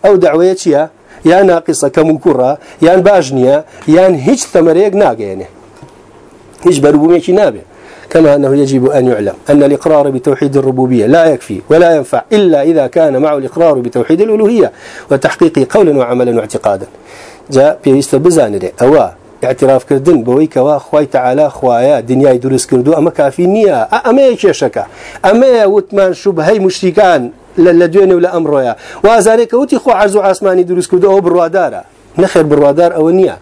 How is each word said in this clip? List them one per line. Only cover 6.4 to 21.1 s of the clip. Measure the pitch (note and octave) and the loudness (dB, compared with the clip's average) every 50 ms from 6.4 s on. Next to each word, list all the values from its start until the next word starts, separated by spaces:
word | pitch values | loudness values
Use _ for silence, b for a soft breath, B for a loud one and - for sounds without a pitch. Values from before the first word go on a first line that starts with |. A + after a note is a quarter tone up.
| - - - - - F3 | -20 -20 -20 -4 -2 -2
هیچ | F3 C#3+ C#3 | 0 2 2
بەروبوومێکی | D3 D3+ D3 D3+ E3 F3 F3 E3 - F3+ G3+ | 0 0 2 2 2 0 0 0 0 0 0
نابێ. | G#3 D#3+ A2 G2+ - _ B B B B B B B B | 0 -2 -4 -6 -18 _ B B B B B B B B
كما | - E3 D#3+ D3 C#3+ | 0 2 4 4 2
أنه | C#3+ C#3 C3+ C3+ C#3+ | 2 2 0 0 0
يجب | C#3+ C3+ C#3 C3 B2 C3 D3 C#3 | 0 0 0 0 0 0 0 0
أن | B2+ B2+ | 0 0
يعلم | A#2+ G#2 G#2 G2 - - - - | -2 -2 -4 -6 -8 -8 -4 0
أن | D3 D3 C#3+ | 2 2 2
الإقرار | C#3 C#3+ C#3 - E3+ D#3 D3 C#3+ C#3+ | 2 0 0 0 0 0 2 0 0
بتوحيد | C3+ C3 A#2+ D3+ C#3 B2+ D3 C#3 C3+ C#3 | -4 -4 -2 -4 -2 -2 -4 -2 -2 -2
الربوبية | C3+ C3+ B2+ B2+ C3 B2+ B2+ A#2+ G#2 | -2 -2 -2 -2 -2 0 0 0 2
لا | A2+ C#3 E3+ E3 | 2 2 2 2
يكفي | D#3+ D3 A#2+ - - G#2 F#2 - - | 2 0 -2 -6 -10 -12 -12 -2 0
ولا | D3+ D#3+ F3+ E3+ E3 | 2 2 4 4 2
ينفع | D#3 C3+ - - F3 - _ A3 G#3 | 0 -2 -4 -4 -6 -4 _ 0 0
إلا | G3+ F3+ D#3+ C#3+ | 2 2 2 2
إذا | C#3 D#3 E3 D#3 C#3 A#2+ | 0 0 0 0 -2 -2
كان | - - D#3+ D3+ C3+ B2+ | 0 0 0 0 0 -2
معه | D3 D#3 D3 C#3+ | -2 -2 -2 -4
الإقرار | C3+ B2 - E3 E3+ E3 D3 C3 | -6 -8 -4 0 0 2 2 0
بتوحيد | B2 B2 - B2+ A#2 - D#3+ E3+ | -4 -4 -4 -4 -2 0 0 0
الألوهية | G#3 A3+ G#3+ G#3+ A3 G#3 A#3+ A3+ E3+ A2 B B B B B B B B | 0 -2 0 0 0 0 2 0 0 -2 B B B B B B B B
وتحقيقه | C#3+ C3 - C3+ - - F3 D#3+ - D3 C3 - | -4 -2 -2 -4 -2 0 -2 0 0 -2 -4 0
قولا | - A3+ G3+ E3 D3 C#3 | 0 0 2 2 0 0
وعملا | B2+ A#2+ B2 B2 B2 B2 A#2 A#2 | -2 -2 -2 -2 -2 -2 0 -2
واعتقادا. | G#2+ G#2 - - - A2 G2+ F#2+ G2 - _ - B B B B B B B B B - | -2 -2 -4 -4 -2 -2 -4 -4 -6 -14 _ -20 B B B B B B B B B -4
جاء | C#3 C3 C3+ D3+ - - - | 0 2 2 2 0 -2 0
پێویستە | - C3 C#3 C#3 - - C3+ D3+ | 0 0 0 0 -2 -4 0 0
بزانرێ، | F3+ E3+ D#3+ C3+ G#2+ G#2 G2 F2+ F#2 - - | 2 2 2 0 0 -2 -6 -8 -8 -6 -2
ئەوە | A#2+ C3 D3+ D3+ A2+ F2+ F2 - _ - - - - | 0 2 2 2 0 -2 -6 -14 _ -20 -14 -8 -6
اعترافکردن | B2 C3 - C#3 C3 C3+ C3 - - C#3+ C3+ C3+ E3 F3 C#3 A2 | -6 -4 -2 0 0 0 0 0 -2 -4 -2 0 0 0 0 0
بەوەی | A#2+ B2 C#3 D#3 D#3 - | 0 0 0 0 -2 -2
کەوا | C3+ B2+ C#3+ D3+ C#3 | -2 0 0 -2 -4
خوای | - - - D3+ D3+ C#3+ | -4 -2 -2 -2 -2 0